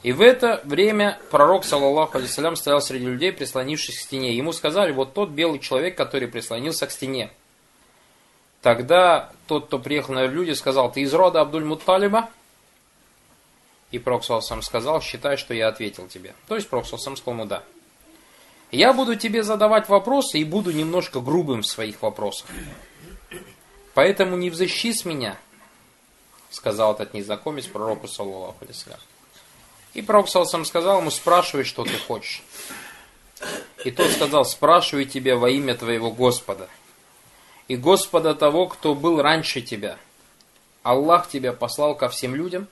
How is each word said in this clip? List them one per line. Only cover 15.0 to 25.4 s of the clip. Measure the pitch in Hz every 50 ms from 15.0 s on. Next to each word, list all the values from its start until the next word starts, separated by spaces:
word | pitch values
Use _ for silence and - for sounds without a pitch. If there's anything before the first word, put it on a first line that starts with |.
'Считай, | - - - 120 - 143 139
что | 135 - - 120
я | 113 110 110
ответил | 107 - 113 104 - - 92 92
тебе.'» | - 92 90 92 - _ _
То | - 214
есть | 226 208 -
пророк, | - 120 110
саллаллаху | - - 120 - 139
алейхи | 135
салям, |
сказал | - - 127 120
ему: | 117 110
«Да. | 101 98 - - - _ - _ _ _ _ _ _ - _ _ _ _ _ - - _ _ _ _
Я | - 131 190 254
буду | 269 240 262 233 233
тебе | 208 - 226 208 226
задавать | 214 208 220 208 214 214 220 214 214 190
вопросы | 202 196 196 240 269 277 262 - - 151
и | 156
буду | 156 165 214 208 180
немножко | 160 151 156 160 170 180 170 - - 131
грубым | 120 127 151 180 170 143 127 110
в | 104
своих | - - - 113 107 101 -
вопросах. | - 107 104 - 107 104 - - - - - - - 147 143 - - - - - 156 175 - - - _ - - - - - _ _ _ - - - - _
Поэтому | 135 147 185 202 - 190 185 180
не | 180 180 180
взыщи | 165 165 185 180 - - - 233
с | 226 - -
меня», | 180 160 139 120 104 95 -